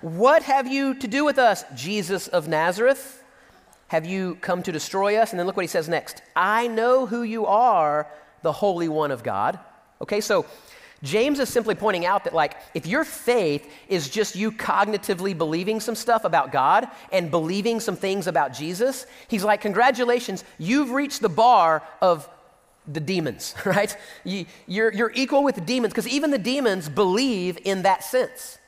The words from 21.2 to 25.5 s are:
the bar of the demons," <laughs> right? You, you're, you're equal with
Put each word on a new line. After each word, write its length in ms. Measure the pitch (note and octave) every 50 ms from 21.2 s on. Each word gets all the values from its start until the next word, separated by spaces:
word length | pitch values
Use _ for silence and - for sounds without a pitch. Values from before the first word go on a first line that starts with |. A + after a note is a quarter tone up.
the 80 | G#3+ G3
bar 540 | D#3 E3+ A3+ B3 B3 G#3 E3+ E3 D#3+ D3+ - - - -
of 260 | F#3+ F#3 E3+ D#3 C#3 - - - _ _ _ _ _ _ _ _ _ D3+
the 100 | C#3+ D#3+
demons," 560 | D3+ C3+ F#3+ F3+ D#3+ C3+ G#2+ - - - - -
<laughs> 40 | -
right? 280 | - F#3 - G3+ - - - - - - - _
You, 220 | F#3+ F#3 G3+ E3 - - - -
you're, 240 | - F3 G#3 A3 A3+
you're 220 | G3 G3+ A#3 A3 -
equal 300 | A#3 C4+ - D4+ C#4 C#4+
with 120 | C#4